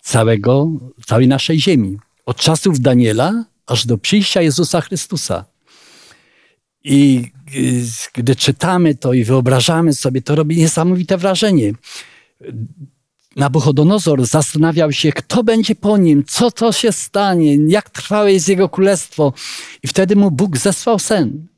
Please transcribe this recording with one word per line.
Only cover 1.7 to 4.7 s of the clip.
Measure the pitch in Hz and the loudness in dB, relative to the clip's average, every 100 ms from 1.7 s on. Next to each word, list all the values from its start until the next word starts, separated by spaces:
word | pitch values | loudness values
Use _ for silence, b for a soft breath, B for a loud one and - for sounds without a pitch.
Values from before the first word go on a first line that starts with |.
| 160 101 101 _ _ - | 2 0 -6 _ _ -10
Od | 120 | -2
czasów | - 160 196 147 | 0 0 0 0
Daniela | 127 123 120 107 147 233 226 _ - | 2 4 2 0 -2 -2 -8 _ -6
aż | 120 117 | -4 -2
do | 113 | -4
przyjścia | - 208 196 196 | 0 0 0 0
Jezusa | 165 139 175 | 0 0 -2